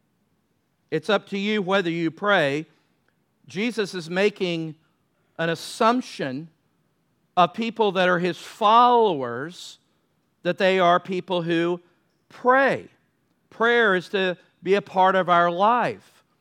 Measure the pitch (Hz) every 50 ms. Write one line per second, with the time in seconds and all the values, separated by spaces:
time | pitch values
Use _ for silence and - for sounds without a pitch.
0 | _ _ _ _ _ _ _ _ _ _ _ _ _ _ _ _ _ _ 156 160
1 | - - 208 196 202 - 196 196 196 208 214 214 185 175 196 202 185 170 165 170
2 | 165 160 156 - 202 208 202 180 151 139 139 151 165 - _ _ _ _ _ _
3 | _ _ _ _ _ _ _ _ _ - - 180 220 247 214 226 202 160 - 180
4 | 156 165 175 185 202 208 202 - 196 180 170 165 160 160 151 - _ _ _ _
5 | _ _ _ _ _ _ _ - 165 165 165 - - - - - 233 220 240 254
6 | 240 - - - 175 135 127 143 165 160 _ _ _ _ _ _ _ _ _ _
7 | _ _ _ _ _ _ _ 180 170 170 - - 233 226 - - 220 202 170 185
8 | 180 180 180 170 180 180 160 - - - - - 220 208 220 233 247 247 247 233
9 | 226 208 165 139 127 120 117 120 143 170 180 - - - - - _ _ _ _
10 | _ _ _ _ _ _ _ _ - 175 170 - 202 185 190 190 180 175 175 175
11 | - 185 190 180 175 185 185 175 165 170 170 165 170 170 180 175 - _ _ _
12 | _ _ _ _ _ _ - - - 247 254 269 277 247 170 107 87 - _ _
13 | _ _ _ _ _ _ _ _ _ _ - - 220 233 240 240 233 208 185 180
14 | - - - 190 190 185 175 - _ _ _ _ - 175 190 202 - - - 190
15 | 185 190 190 190 175 170 175 170 175 175 170 175 202 220 240 240 202 139 104 98
16 | - _ _ _ _ _ _ _